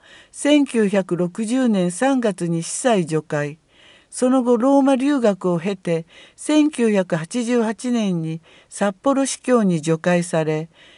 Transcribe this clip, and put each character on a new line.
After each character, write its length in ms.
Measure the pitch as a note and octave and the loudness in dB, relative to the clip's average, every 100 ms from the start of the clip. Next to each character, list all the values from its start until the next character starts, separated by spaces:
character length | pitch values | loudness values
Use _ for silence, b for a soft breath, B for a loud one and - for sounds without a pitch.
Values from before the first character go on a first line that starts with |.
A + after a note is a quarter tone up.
| B B B | B B B
千 320 | - C#4+ D4 | -4 2 2
九 240 | C#4 A#3 G3+ | 2 0 2
百 280 | G3 F#3+ E3+ | 0 -2 -2
六 280 | F3 F3+ | -2 -4
十 240 | A3 B3+ B3+ | -4 0 2
年 220 | G3+ F3+ | 2 0
三 300 | F3 C4+ C4+ | 0 0 2
月 280 | A3+ F#3 F3 | 0 -2 -4
に 140 | E3 | -4
司 80 | E3 | -4
祭 340 | - C4 G#3+ | -4 0 0
除 160 | D3+ D#3 | 0 -4
会、 380 | D#3 D3 D3 D3+ _ b b b b | -4 -6 -6 -10 _ b b b b
そ 200 | - B3+ | -2 2
の 120 | C4 | 2
後 140 | A#3+ A#3+ | 2 2
ロ 220 | C4 C#4 | 4 4
ー 40 | |
マ 140 | C4+ C4 | 4 2
留 240 | C4+ C#4+ | 2 2
学 300 | A3+ F#3+ F#3 | 0 0 -2
を 80 | E3+ | -2
経 180 | F3 G3 | -2 -6
て、 300 | - E3 E3 B B B | -4 -4 -6 B B B
千 340 | - D4+ D4+ | 0 2 2
九 200 | D4+ A3+ | 2 0
百 260 | G3+ F3+ E3 | 2 0 -2
八 280 | E3 B3 | -4 -6
十 180 | A#3 B3 | -2 0
八 280 | A3 A3 B3 | -2 -4 -4
年 320 | A#3+ G3+ E3+ | -2 -2 -2
に 180 | D#3+ D#3+ b b b | -4 -8 b b b
札 280 | - G3+ G3 | -4 -4 -2
幌 240 | C#4 C4+ C4+ | -2 0 -2
司 160 | - | -4
教 200 | - B3 | 0 2
に 200 | G3+ E3+ | 2 0
除 160 | D3+ D#3+ | 0 -2
会 240 | F3+ F3 | 0 0
さ 220 | F3 E3 | 0 -2
れ、 240 | D#3 D#3 E3 b b | -2 -4 -6 b b